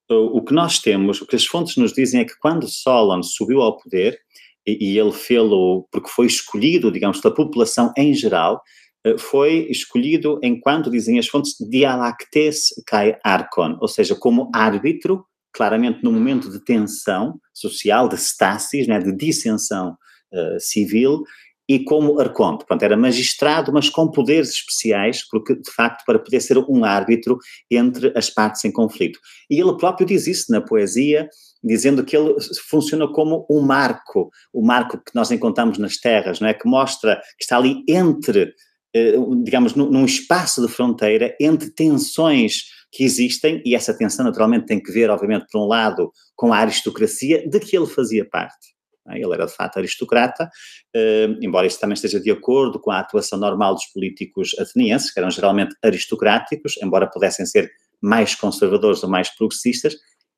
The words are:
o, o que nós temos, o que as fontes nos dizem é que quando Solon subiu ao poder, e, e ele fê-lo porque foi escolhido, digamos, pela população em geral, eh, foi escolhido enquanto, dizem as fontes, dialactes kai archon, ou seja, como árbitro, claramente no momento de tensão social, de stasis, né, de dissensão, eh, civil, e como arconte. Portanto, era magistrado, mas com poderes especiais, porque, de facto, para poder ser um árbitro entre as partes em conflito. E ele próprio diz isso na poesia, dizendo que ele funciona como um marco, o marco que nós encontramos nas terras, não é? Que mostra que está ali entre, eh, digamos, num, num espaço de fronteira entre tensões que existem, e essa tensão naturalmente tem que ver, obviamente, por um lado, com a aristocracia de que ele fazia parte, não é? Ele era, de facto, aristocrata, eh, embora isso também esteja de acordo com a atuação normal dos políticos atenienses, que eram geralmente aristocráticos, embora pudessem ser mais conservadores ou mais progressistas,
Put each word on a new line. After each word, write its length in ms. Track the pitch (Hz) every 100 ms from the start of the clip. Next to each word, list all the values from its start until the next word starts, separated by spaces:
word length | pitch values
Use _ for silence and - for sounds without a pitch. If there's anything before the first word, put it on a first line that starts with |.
| _
o, 280 | 113 113 123
o 60 |
que 100 | -
nós 260 | 156 170 -
temos, 420 | 117 98 98 98
o 40 | -
que 100 | 123
as 100 | -
fontes 320 | 170 165 -
nos 160 | 113
dizem 280 | - 131 123
é 40 | 113
que 120 | -
quando 280 | 151 165 120
Solon 560 | - 131 123 104 90
subiu 380 | 90 - 104 135
ao 160 | 113 -
poder, 420 | - 92 104 - _ - - _ -
e, 280 | 107 101
e 60 | 104
ele 120 | 104
fê-lo 760 | - - 120 110 98 92 92 -
porque 180 | - -
foi 160 | - 120
escolhido, 640 | - - 104 135 175 110
digamos, 300 | 90 101 -
pela 120 | 110
população 600 | - 151 117 113 - 120 -
em 160 | 147
geral, 480 | 135 113 92 85 113 - _ _ _ 110
eh, 120 | 110
foi 500 | - 139 147 160 -
escolhido 680 | 123 - 120 135 160 151 147
enquanto, 480 | 123 120 135 156 151
dizem 280 | 120 110 120
as 80 | 104
fontes, 280 | 143 147 - 107
dialactes 960 | 131 139 127 120 117 - 151 151 151 - - -
kai 320 | 107 104 110
archon, 540 | 107 92 - - 82 -
ou 80 | 107
seja, 260 | - 98 -
como 360 | 123 240 -
árbitro, 720 | 226 214 202 190 160 - 190 - _ _
claramente 500 | - 107 113 120 110
no 80 | 120
momento 380 | 113 127 131 -
de 100 | 95
tensão 800 | - 117 101 - - 95 127 165 _
social, 560 | - 101 - 101 104 -
de 60 | 90
stasis, 720 | - - 185 107 - 143 120
né, 120 | 104
de 160 | 95 95
dissensão, 800 | 156 156 117 107 - 98 90 85 _ _ _
eh, 240 | 92 80 92
civil, 640 | - 110 98 107 131 147 151 - _ _ -
e 120 | 135
como 360 | 135 151 147 147
arconte. 400 | 123 - 95 73
Portanto, 240 | - 87
era 140 | 104 104
magistrado, 760 | 127 120 127 - 147 160 151
mas 180 | 147 143
com 220 | - 160
poderes 380 | 156 120 160 131
especiais, 800 | - - - 113 101 107 123 -
porque, 260 | 113 - 131
de 160 | -
facto, 320 | - 117 - -
para 140 | 110
poder 220 | - 123
ser 160 | - 131
um 260 | 135 131
árbitro 540 | 110 101 101 113 120 123 - - _
entre 400 | 120 123 123 127 117
as 140 | -
partes 340 | - 107 - 107
em 60 |
conflito. 480 | - 110 - 90 - - - _
E 100 | 143
ele 180 | 185 175
próprio 280 | 175 180 185
diz 220 | 190 160
isso 240 | 180 -
na 100 | 110
poesia, 680 | - 113 98 113 143 147 156 - - _
dizendo 400 | 113 110 135 135
que 140 | - 151
ele 180 | 156 143 - - -
funciona 380 | 156 147 156 151
como 380 | 151 156 160 -
um 120 | 147
marco, 680 | 135 135 131 113 - 101 87 _ _
o 100 | 123 113
marco 320 | 123 120 -
que 180 | - 120
nós 160 | 110
encontramos 460 | 120 117 98 117 101
nas 200 | 101 -
terras, 420 | 123 107 95 85
não 80 | 110
é? 40 |
Que 140 | 107 117
mostra 480 | 131 135 - 110 95 - _
que 60 |
está 120 | - 123
ali 280 | 127 135 -
entre, 640 | 175 170 110 - 101 87 - _ _ _
eh, 220 | 113 117 120 127 123
digamos, 300 | 113 131 120
num, 160 | 139 139
num 160 | 131 131
espaço 560 | - - 175 160 - 117
de 60 |
fronteira 600 | - 123 113 107 110 117 -
entre 320 | 151 156 -
tensões 920 | - 160 139 - - 160 139 110 - - - _
que 120 | -
existem, 580 | 131 127 123 - 156 165 123
e 80 |
essa 200 | 120 - -
tensão 280 | 107 - 123
naturalmente 420 | - 110 117 -
tem 120 | 104
que 120 | -
ver, 180 | 101 113
obviamente, 360 | 98 101 104 -
por 120 | 107
um 60 | 104
lado, 440 | 113 110 - 85 - _ -
com 180 | -
a 40 | 107
aristocracia 920 | 110 - 110 - 110 - 135 160 156
de 120 | 202
que 160 | 214 185
ele 120 | 151
fazia 360 | - 117 110
parte, 500 | - 87 - - _ _ _ _ -
não 80 |
é? 60 | -
Ele 140 | 104
era, 120 | 85 87
de 80 |
facto, 240 | - 92 95
aristocrata, 720 | 92 - 117 120 120 - 165 - - - _ 113
eh, 320 | 110 107 110 110
embora 260 | 98 90 95
isso 120 | -
também 140 | 101
esteja 260 | 101 104 98
de 120 | 107
acordo 480 | 98 - 135 131 -
com 120 | -
a 80 | 95
atuação 400 | - 104 - 98
normal 360 | 104 98 101 95
dos 100 | -
políticos 640 | 98 95 - 95 - 90 -
atenienses, 520 | 101 127 117 110 -
que 80 | -
eram 120 | 92
geralmente 440 | 92 98 101 95 -
aristocráticos, 920 | 113 92 - 107 107 110 - - - -
embora 280 | 98 95 95
pudessem 360 | 90 95 - 98
ser 260 | 107 87 _ _ _
mais 340 | 101 113 107 -
conservadores 680 | 101 - 98 101 107 92
ou 60 | 92
mais 200 | 92 90 -
progressistas, 600 | 110 - 123 120 151 - _ _ _